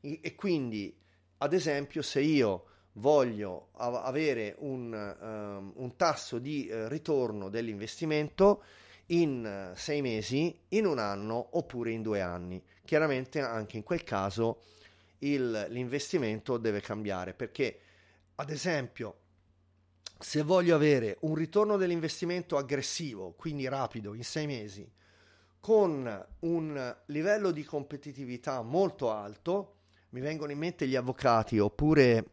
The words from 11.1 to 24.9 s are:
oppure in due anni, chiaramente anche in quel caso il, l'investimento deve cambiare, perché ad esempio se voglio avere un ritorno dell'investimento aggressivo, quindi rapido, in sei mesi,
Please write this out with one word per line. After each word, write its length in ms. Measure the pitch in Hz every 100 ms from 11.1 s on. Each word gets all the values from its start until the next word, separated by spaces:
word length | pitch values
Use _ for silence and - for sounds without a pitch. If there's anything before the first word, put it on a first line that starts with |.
| 98 104 117 - 170
oppure 340 | 160 123 117
in 100 | 113
due 200 | 110 104
anni, 420 | 90 87 90 90 _ _
chiaramente 580 | - 151 156 131 131 156
anche 360 | 131 113 107 113
in 60 |
quel 200 | - 170
caso 580 | - 101 98 95 113 - - - - _ _ _
il, 480 | 139 143 123 110 98
l'investimento 880 | 120 127 139 - 180 113 107 - 120
deve 240 | 113 101
cambiare, 520 | - 107 104 92 92
perché 460 | - 117 - 123 - _ _ _ _ _ -
ad 140 | 143
esempio 680 | 151 180 156 123 - 110 - _ _ _ _ _ _ _ _ - -
se 240 | - 151
voglio 320 | 147 185 175 160
avere 420 | 151 139 110 95
un 140 | 156 156
ritorno 420 | 160 208 214 208
dell'investimento 800 | 180 170 160 - 170 180 175 143
aggressivo, 760 | 135 139 131 - 156 104 92
quindi 340 | - 165 143 131
rapido, 460 | 135 123 117 104
in 100 | 110
sei 240 | 120 156 151
mesi, 420 | 127 104 98 -